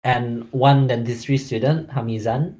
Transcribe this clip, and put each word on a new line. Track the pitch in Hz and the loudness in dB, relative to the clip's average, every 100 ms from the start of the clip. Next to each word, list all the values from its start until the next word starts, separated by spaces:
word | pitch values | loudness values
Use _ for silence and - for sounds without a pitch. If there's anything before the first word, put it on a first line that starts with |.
and | 127 120 120 117 - | 0 0 -2 -8 -6
one | 131 139 139 131 | 2 6 6 4
dentistry | 117 117 117 - 135 | 0 -2 -6 -2 -2
student, | - 113 131 160 - | -2 -2 0 0 -4
Hamizan. | 131 113 110 110 127 170 | -6 -4 -4 -2 -2 -4